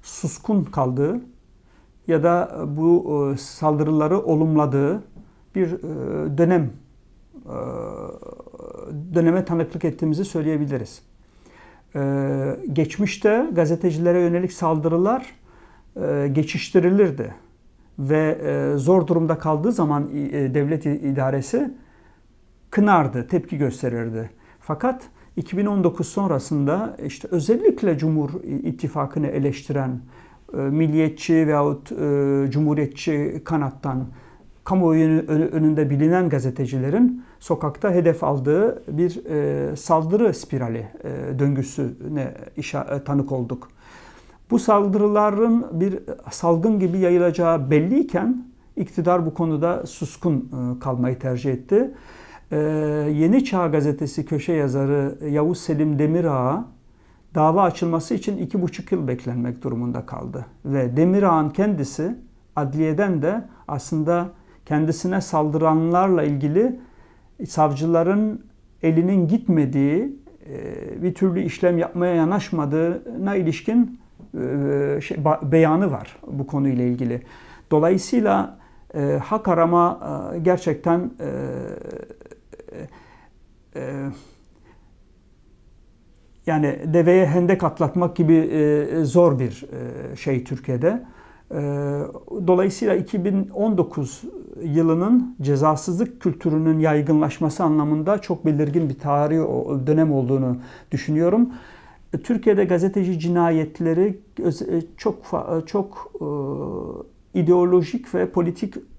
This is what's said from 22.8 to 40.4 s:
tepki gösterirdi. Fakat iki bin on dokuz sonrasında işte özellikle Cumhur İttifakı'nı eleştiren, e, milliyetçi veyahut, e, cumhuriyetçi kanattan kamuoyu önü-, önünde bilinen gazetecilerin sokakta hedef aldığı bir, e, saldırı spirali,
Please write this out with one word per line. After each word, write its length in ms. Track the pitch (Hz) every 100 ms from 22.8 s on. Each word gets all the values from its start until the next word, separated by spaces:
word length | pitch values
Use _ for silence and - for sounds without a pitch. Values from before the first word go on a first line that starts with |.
| 208 180 135 123 -
tepki 300 | 180 - 147
gösterirdi. 720 | 139 120 127 117 117 113 113 - - -
Fakat 440 | - 151 247 247 - - -
iki 220 | - - 180
bin 80 |
on 180 | 208 202
dokuz 240 | 175 - 131
sonrasında 880 | - 196 139 - 147 139 180 226 -
işte 220 | 139 - -
özellikle 680 | 180 143 240 415 - 202 147
Cumhur 320 | 156 156 143 151
İttifakı'nı 840 | - 139 160 - 147 151 139 156 147
eleştiren, 720 | 143 139 139 - 143 131 127 - - - - -
e, 40 | -
milliyetçi 880 | 139 151 160 151 160 156 - 160 156
veyahut, 440 | 147 147 143 -
e, 40 | - 147 143 139 139 139
cumhuriyetçi 920 | 135 151 147 139 - - 147 147 156
kanattan 600 | - 160 135 - 143 127 127 - - - - -
kamuoyu 420 | - 190 170 160
önü-, 440 | 160 160 170 156 160
önünde 380 | 160 156 156 147
bilinen 400 | 139 156 185 175
gazetecilerin 920 | 139 127 123 127 131 131 190 247 - - -
sokakta 520 | - 160 151 - 208
hedef 320 | 180 170 -
aldığı 600 | 143 139 131 160 220 - - 147
bir, 280 | 175 175
e, 500 | 165 151 143 143 143
saldırı 580 | 147 - 160 160 208 226
spirali, 540 | 131